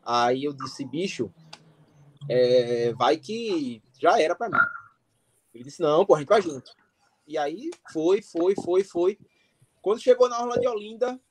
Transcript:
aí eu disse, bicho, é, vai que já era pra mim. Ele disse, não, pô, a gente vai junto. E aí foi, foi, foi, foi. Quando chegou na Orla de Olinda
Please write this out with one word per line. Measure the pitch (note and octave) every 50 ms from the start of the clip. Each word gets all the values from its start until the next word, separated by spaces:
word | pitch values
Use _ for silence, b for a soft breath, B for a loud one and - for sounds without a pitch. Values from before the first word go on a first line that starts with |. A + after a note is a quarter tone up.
| _
aí | A#2 A#2+ A#2+ A#2+ B2 B2+ C3+ C#3
eu | D3 C#3+
disse, | C3+ C3+ C3 - - C#3
bicho, | B2+ C3 D#3 F#3 F#3+ - - A#2 F#2+ _ _ _ _ - _ _ _ _ _ _ _ _ _ - - _ _ C#3+ -
é, | A#2 B2+ B2 B2 B2+ B2+ A#2+ A#2+ A#2+ A#2+ A#2 A#2+ A2+
vai | - A#2+ C#3 D3+
que | - - - G#3+ - A#4 - F#3 D#3+ - - - - _ _ _ _
já | - F3 E3+ F3+
era | D#3 D#3+ F3
pra | - A#3 G#3
mim. | - - - - - - - _ _ _ _ _ _ _ _ _ _ _ _ _ _
Ele | A#2 B2
disse, | C#3+ - -
não, | E3+ D3 D3+ E3 G3
pô, | - E3
a | D3+
gente | C#3+ C3
vai | G3+ A3+ F#3
junto. | E3 C#3+ B2+ - - _ _ _ _ _ _ _ _ _ _ _
E | D3 D3 D#3
aí | D3 C#3+ D#3+ G3+ C4+ E4 F4+ _ _ -
foi, | - E3 D#3 F3 G3 A3+
foi, | G#3+ - - E3+ E3+ F#3 G3+
foi, | - - E3+ F3+ F#3+ G3+
foi. | - - E3+ F3 F#3+ G#3+ _ - _ _ _ _ _ _ _ _ _ _ _
Quando | - F#3 G#3+ A#3+
chegou | - C4 B3 A#3+ B3 B3
na | A#3+ A#3
Orla | A#3+ A#3+ A#3+ A#3+
de | A#3+
Olinda | B3+ A3+ G#3 G#3 G#3+ A3+ A3 B3 B3+ B3+ B3+ _ _